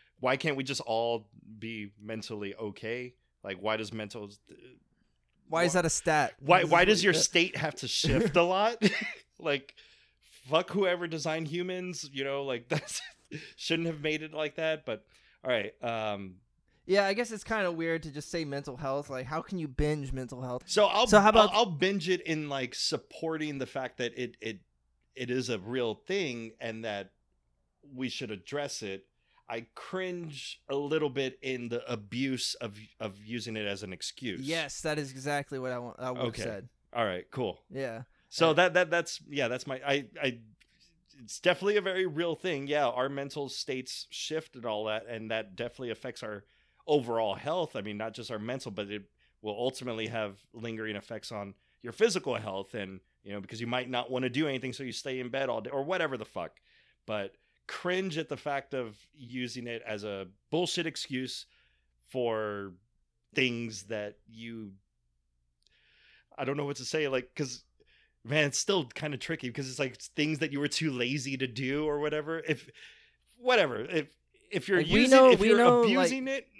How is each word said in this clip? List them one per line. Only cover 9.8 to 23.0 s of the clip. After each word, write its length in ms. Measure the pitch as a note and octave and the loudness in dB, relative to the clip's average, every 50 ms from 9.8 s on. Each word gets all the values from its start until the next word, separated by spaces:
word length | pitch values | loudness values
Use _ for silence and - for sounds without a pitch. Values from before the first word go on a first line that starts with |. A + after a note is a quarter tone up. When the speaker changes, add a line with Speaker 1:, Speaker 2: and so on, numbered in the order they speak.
| - - - _ _ _ _ _ _ _ - - - B2+ | -20 -20 -20 _ _ _ _ _ _ _ -20 -20 -8 0
Speaker 1:
fuck 220 | D3 E3 F3+ - | 0 0 0 2
whoever 360 | - G3+ F#3+ F3+ F3+ E3+ F3 E3 | 0 2 2 2 2 0 -2 -4
designed 400 | D#3+ D#3+ C#3 E3 D#3 D#3+ E3 D3 | -4 -4 -2 -2 -2 -2 -4 -4
humans, 640 | D#3 F3 F3+ F#3 F#3 F#3 F3+ F3+ E3+ - - C#3 C#3 | -4 -4 -4 -4 -4 -6 -6 -8 -8 -10 -12 -10 -8
you 100 | C3+ C3+ | -6 -4
know, 200 | C#3 C#3 C#3 C#3 | -2 -2 -2 -2
like, 240 | C#3 B2+ A#2+ A#2+ - | -2 -4 -6 -4 -2
<laughs> 20 | |
that's, 320 | D#3+ D3 - - - - - - - _ _ _ - D3+ - - - | -2 -2 -2 -4 -8 -8 -8 -10 -18 _ _ _ -14 -14 -14 -14 -16
shouldn't 320 | - - - E3 E3 E3+ E3 | -10 -2 0 0 0 0 -2
have 140 | D#3+ D3 | -4 -4
made 200 | C#3+ D#3 D#3 D3+ | -2 -2 -2 -2
it 120 | D#3 D#3 D#3 | -4 -8 -6
like 220 | D3+ D#3 D3+ D3 | -4 -4 -4 -4
that, 300 | - D#3+ D#3+ D#3+ D#3 - | -2 -2 0 -2 -2 -4
but, 200 | C3 A2+ G#2 - _ _ _ _ _ _ _ - | -6 -6 -6 -8 _ _ _ _ _ _ _ -2
all 80 | C3 | 0
right, 220 | B2 A2 G2 G#2+ - _ - | 2 2 2 -2 -6 _ -4
um, 520 | A#2 A#2 A2+ A2 G#2+ G#2 G2+ G2 F#2+ F2+ F#2+ _ _ _ _ _ _ _ _ _ | -2 -2 0 -2 -2 -2 -4 -6 -10 -12 -16 _ _ _ _ _ _ _ _ _
Speaker 2:
Yeah, 200 | - F#3+ G3+ G3 | 2 4 4 4
I 80 | G3 G3+ | 4 0
guess 180 | A3 A#3+ A3 | -2 -2 -4
it's 120 | A3+ G3+ - | -6 -10 -6
kinda 280 | - A3+ A3 G3 F3+ | -4 -2 0 0 -2
weird 320 | E3+ E3 E3 E3 E3 E3 D#3 | -2 -2 -2 -2 -2 -2 -4
to 80 | D#3 | -8
just 180 | C3+ D3 D3 - | -10 -10 -10 -6
say 140 | - E3+ D#3+ | -6 -4 -4
mental 320 | C#3+ C#3 C#3 C#3 D3+ B2+ B2 | -4 -6 -6 -6 -8 -10 -6
health. 320 | D3+ C3+ C3+ C#3+ C#3+ - | -4 -2 -2 -2 -4 -6
Like, 160 | C#3 B2+ B2+ | -8 -8 -8
how 160 | A#2+ D#3 E3 | -6 -6 -6
can 180 | E3+ - F#3+ F3+ | -6 -6 -6 -6
you 80 | D#3+ C#3+ | -6 -4
binge 460 | B2+ - D3 D3+ D3+ D3+ C#3 C3 B2+ | -2 0 2 2 2 0 -2 -6 -6
mental 280 | C3 C3 A#2+ C3+ B2 | -6 -6 -8 -10 -10
health? 220 | C3 B2+ B2 B2+ - | -8 -6 -6 -8 -6
Speaker 1:
So 200 | - - G#3 G#3 | 0 4 6 6
I'll, 220 | F#3 F3+ G3+ B3 A#3 | 6 6 4 6 10
Speaker 2:
So 120 | G#3 G#3 | 10 10
how 100 | G3 G#3+ | 10 10
about 200 | G#3+ A3+ G#3+ G3+ | 10 10 8 8
Speaker 1:
I'll, 80 | G3+ G#3 | 6 4
I'll 60 | A#3+ G3 | 2 2
binge 360 | E3 C#3 E3+ F#3+ G3+ G3 D3+ F3 | 2 2 2 2 2 0 0 0
it 120 | F#3 E3+ | 0 0
in, 280 | - D#3+ D#3+ D#3 D3+ D3 | 0 -2 -2 -2 -2 -4
like, 240 | C#3+ C3+ B2+ B2 - | -2 -4 -4 -4 -4
supporting 840 | - - - D#3 C#3 | -4 -2 -2 -2 -2